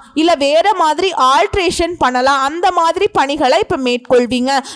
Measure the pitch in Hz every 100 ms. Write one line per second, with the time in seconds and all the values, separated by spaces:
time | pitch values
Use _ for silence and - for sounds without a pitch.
0 | - 294 330 311 277 311 403 359 311 302
1 | 381 294 262 285 403 403 349 - 339 349
2 | 262 254 269 277 269 330 370 349 330 349
3 | 403 349 277 285 262 330 - 311 254 247
4 | - 247 240 247 254 269 -